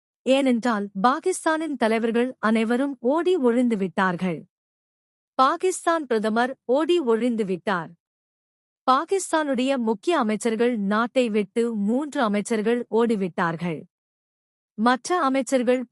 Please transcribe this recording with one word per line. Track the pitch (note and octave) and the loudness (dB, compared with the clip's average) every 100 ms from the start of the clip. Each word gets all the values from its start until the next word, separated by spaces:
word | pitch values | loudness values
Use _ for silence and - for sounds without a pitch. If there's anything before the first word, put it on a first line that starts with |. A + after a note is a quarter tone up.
| _ _ A#3+ | _ _ 0
ஏனென்றால், | C4+ C4 A#3 B3 G#3+ G3+ F#3+ | 2 2 2 0 -2 -4 0
பாகிஸ்தானின் | A#3+ D4+ F#4 F4 E4 D#4 D#4+ C#4 | 0 0 -2 -2 -2 -2 -2 -2
தலைவர்கள் | A3 A3+ A#3 A#3 B3+ - | 0 0 0 0 -2 -2
அனைவரும் | G#3+ A3 A3 A#3+ C#4 C4+ | 0 0 0 0 -2 -2
ஓடி | A#3 D#4 E4+ F#4 | -2 0 2 2
ஒழிந்து | B3 A#3 B3 G#3+ | 2 2 2 0
விட்டார்கள். | F#3+ - F#3 F3 F#3 D#3 - _ _ _ _ _ _ _ _ - | -2 0 0 0 -4 -4 -10 _ _ _ _ _ _ _ _ 0
பாகிஸ்தான் | C4 E4+ F#4 E4+ F4 E4 C4+ | 2 2 -2 -2 -2 -2 0
பிரதமர் | A3 G3+ A3 C4 C4 | -2 0 0 -2 -4
ஓடி | - C4+ D#4 F4 | -2 0 2 0
ஒழிந்து | B3 A3 B3 A3+ | 2 0 0 0
விட்டார். | F#3+ F3+ - F#3 E3 E3+ _ _ _ _ _ _ _ _ - | -2 -4 -4 -4 -6 -16 _ _ _ _ _ _ _ _ 2
பாகிஸ்தானுடைய | C4 E4 G4 - D#4+ D4+ B3 C4 C4+ | 2 2 -2 0 -2 0 0 0 0
முக்கிய | A3+ A3+ - E4 | -2 -2 0 0
அமைச்சர்கள் | A3 G#3+ A#3+ A3 A#3+ A#3 | 0 0 -2 0 0 0
நாட்டை | G3 G#3+ A#3+ C4 A#3+ | 0 0 0 0 0
விட்டு | G#3+ G3+ A#3 A#3 A3 | 0 -2 -2 -2 0
மூன்று | G3+ B3 D4+ C#4+ | 0 0 -2 -2
அமைச்சர்கள் | A3 G#3 G3 A3 G#3+ A#3+ A#3 | 0 0 -2 -2 0 -2 0
ஓடிவிட்டார்கள். | A3 A#3 G#3+ F#3+ F3 E3+ E3 F3 D#3 - _ _ _ _ _ _ _ _ - | 0 2 0 -2 -2 -2 -2 -4 -6 -10 _ _ _ _ _ _ _ _ -2
மற்ற | A#3+ B3+ - F4+ | 0 2 0 0
அமைச்சர்கள் | C#4 C4+ - C4 A#3+ B3+ A#3+ | 2 0 0 0 2 0 0